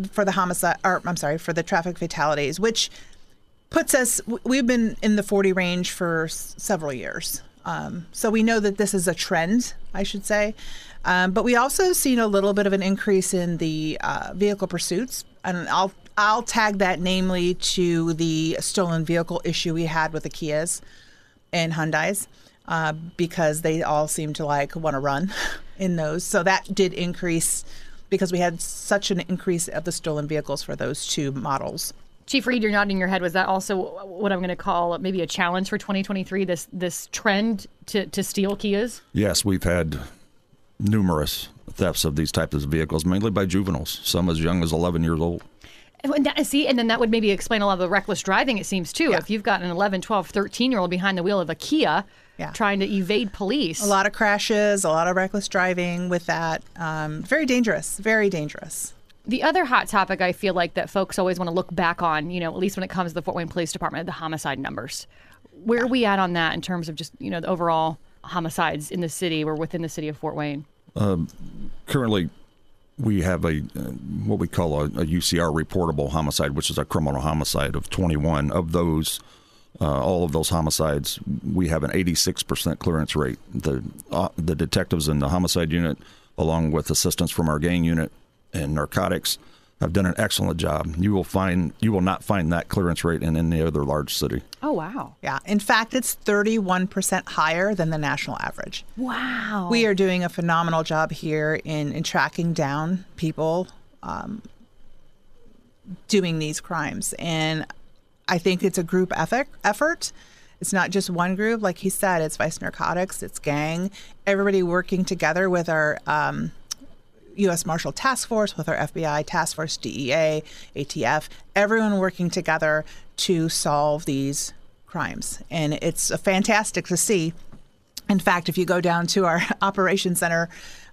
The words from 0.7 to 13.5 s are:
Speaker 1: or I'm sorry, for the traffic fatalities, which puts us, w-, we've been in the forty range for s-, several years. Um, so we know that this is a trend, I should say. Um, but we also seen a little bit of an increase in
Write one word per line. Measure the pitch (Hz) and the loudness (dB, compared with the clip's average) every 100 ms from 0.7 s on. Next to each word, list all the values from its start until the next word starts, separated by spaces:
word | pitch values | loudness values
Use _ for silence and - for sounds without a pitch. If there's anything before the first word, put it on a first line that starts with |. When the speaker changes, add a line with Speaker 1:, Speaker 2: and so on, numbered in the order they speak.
| - | 2
Speaker 1:
or | 185 185 | 2 2
I'm | 175 170 | 0 -2
sorry, | 147 165 | 0 -2
for | - | -2
the | 165 | -2
traffic | 160 180 180 - | 0 0 0 -4
fatalities, | 170 165 151 147 143 175 | -4 0 2 2 0 0
which | 226 226 - - - - - - _ _ - | 0 2 -2 -4 -20 -20 -20 -20 _ _ 0
puts | 330 - | 0 4
us, | 269 247 - | 2 2 0
w-, | - 233 | -2 -4
we've | 233 269 240 | 0 2 4
been | 240 220 220 | 4 2 0
in | 214 208 | 2 2
the | |
forty | 196 202 196 | 2 2 4
range | 185 180 180 180 | 2 0 0 -2
for | - 170 165 160 | -2 0 0 -2
s-, | - - - | -6 -10 -8
several | - 175 147 | -2 -2 -2
years. | 123 76 - - - - - | -6 -6 -6 -6 -8 -12 -12
Um, | 175 151 151 180 165 | -8 -6 -6 -10 -10
so | - 220 | -2 2
we | 220 | 4
know | 226 226 | 4 4
that | 202 202 | 2 2
this | 202 | 0
is | 196 175 | 2 0
a | |
trend, | 165 - 170 170 240 - - - | -2 0 0 2 2 0 -6 -6
I | 185 | -4
should | 202 202 | -4 -4
say. | - 208 208 - - - - - | 0 0 0 -4 -10 -12 -14 -6
Um, | - 180 185 | 0 4 4
but | 208 | 2
we | 233 240 | 4 4
also | 277 - 370 | 4 2 2
seen | - 277 240 | 4 2 2
a | 220 | 4
little | 196 196 | 4 4
bit | 202 202 | 4 2
of | |
an | 196 | 2
increase | 190 196 214 190 180 | 2 0 2 2 2
in | 185 175 | 0 0